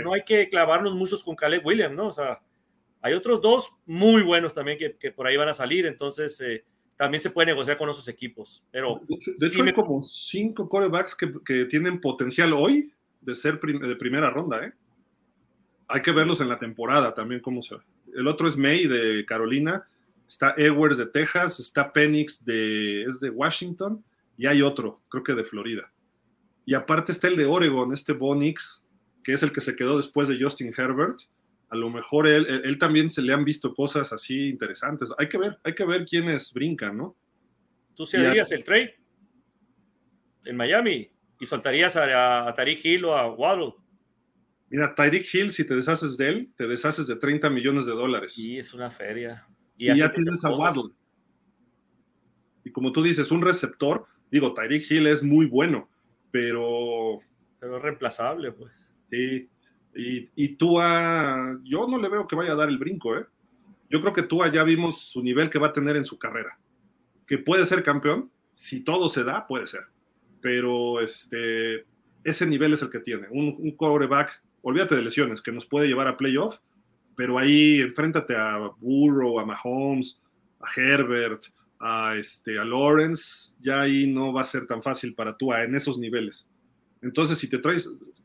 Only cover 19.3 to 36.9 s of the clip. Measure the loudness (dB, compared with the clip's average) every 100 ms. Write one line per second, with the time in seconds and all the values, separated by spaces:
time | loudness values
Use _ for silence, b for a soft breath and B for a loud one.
19.3 | -4 -2 0 -2 -4 -8 _ _ _ _
20.3 | -2 0 4 4 6 4 4 0 0 0
21.3 | 0 0 -2 -4 -2 0 4 4 4 -2
22.3 | -6 -4 -2 0 -2 -2 -4 -6 -6 -6
23.3 | -2 -2 -2 -8 -6 -6 -6 -10 _ _
24.3 | -4 2 4 4 2 -8 -8 -10 -8 -4
25.3 | -4 -4 -8 -8 -8 -12 _ _ _ _
26.3 | _ _ _ -2 -2 2 0 0 0 0
27.3 | 2 2 4 4 2 -2 -4 -4 -2 0
28.3 | 2 0 -2 -8 -10 _ _ _ _ -4
29.3 | 0 0 -2 -6 -2 0 0 0 0 0
30.3 | 0 -2 -4 -8 -4 -2 0 -2 -4 -16
31.3 | _ _ _ -12 -6 -6 -8 -2 4 6
32.3 | 6 4 -2 -2 0 2 4 2 0 0
33.3 | 2 0 -2 -4 -2 -2 -2 -4 -8 -6
34.3 | -4 -4 -4 -6 -6 -6 -6 -6 -4 -4
35.3 | -2 -4 -4 -8 -4 -2 -2 -2 -2 0
36.3 | -2 -4 -4 -4 -4 -6